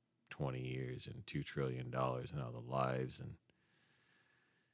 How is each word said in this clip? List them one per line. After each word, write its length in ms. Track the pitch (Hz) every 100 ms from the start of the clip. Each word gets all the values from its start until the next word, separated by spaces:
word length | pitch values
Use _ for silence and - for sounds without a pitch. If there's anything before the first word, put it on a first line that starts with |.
| _ _ _
twenty 360 | - 69 64 64
years 400 | 64 64 - -
and 200 | - -
two 160 | 73
trillion 480 | 69 - 65 64 62
dollars 420 | 62 64 64 62
and 100 | 71
all 80 | 62
the 80 | -
lives 640 | 120 65 65 64 65 -
and 140 | 131 - _ _ _ _ _ _ _ _ _ _ _ _ _